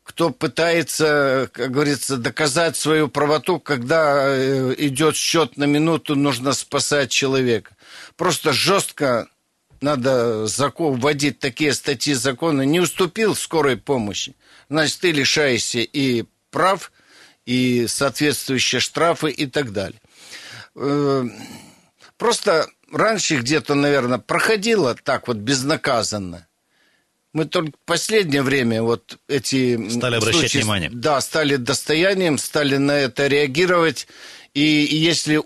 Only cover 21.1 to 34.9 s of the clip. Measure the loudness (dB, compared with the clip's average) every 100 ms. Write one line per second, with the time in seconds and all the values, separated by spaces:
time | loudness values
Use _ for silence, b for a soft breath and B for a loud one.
21.1 | 0 -2 B B B B B B B B
22.1 | -2 -2 0 2 2 0 _ _ -2 0
23.1 | 0 0 -2 0 0 2 2 4 2 2
24.1 | -2 -2 0 0 0 2 2 2 0 -2
25.1 | -2 -2 -4 -2 -2 0 -2 0 0 0
26.1 | -4 -8 -12 -20 _ _ _ _ _ _
27.1 | _ _ -4 -2 -2 -4 -8 -4 -2 2
28.1 | 2 2 2 2 2 2 2 0 -2 -6
29.1 | -18 -4 -4 0 0 2 0 -2 -2 0
30.1 | 0 2 2 2 0 0 0 -2 -2 0
31.1 | 0 0 0 0 0 0 -2 0 2 2
32.1 | 2 0 0 -2 -2 0 2 2 2 0
33.1 | 0 2 2 2 2 2 2 2 -2 -10
34.1 | B B B B 0 2 4 2